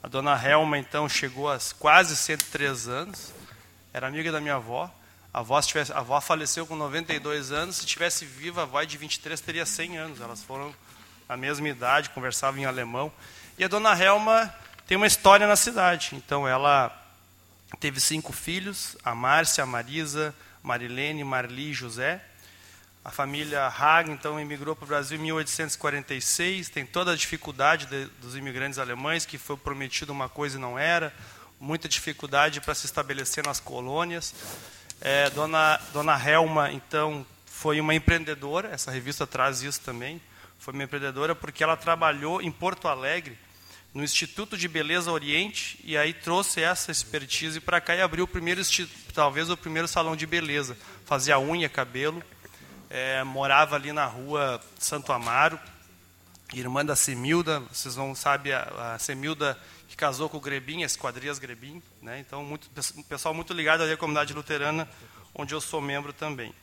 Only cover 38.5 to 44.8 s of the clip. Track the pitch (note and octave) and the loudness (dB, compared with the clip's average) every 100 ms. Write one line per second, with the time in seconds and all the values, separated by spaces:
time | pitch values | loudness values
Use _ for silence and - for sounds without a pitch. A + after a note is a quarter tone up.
38.5 | E3 G#3+ D3+ - C3 B2 C#3+ C#3+ C3 C3 | -4 -4 -8 -6 -6 -6 -4 -4 2 2
39.5 | B2+ C#3 C#3 - A#2+ B2+ E3 - - - | 2 -6 -6 -8 -8 -10 -12 -18 -20 -20
40.5 | _ - C3+ C#3 C#3+ C#3 C3 D#3 E3 D3+ | _ -12 -8 -6 -4 -4 -2 -2 -2 -6
41.5 | - D#3 D#3+ E3+ E3 E3 C#3+ D3+ F#3 F3 | 0 0 2 2 4 4 2 -2 -2 -4
42.5 | - F3+ F#3 E3+ C3 C3+ F3 D3+ A2+ - | -2 -4 -2 -2 -2 -2 -4 -6 -18 -20
43.5 | - - - - C#3 D3 - E3 - G#3 | -20 -20 -20 -14 -6 -2 -2 -2 -8 -8
44.5 | G3 F3 D#3 | -6 -4 -2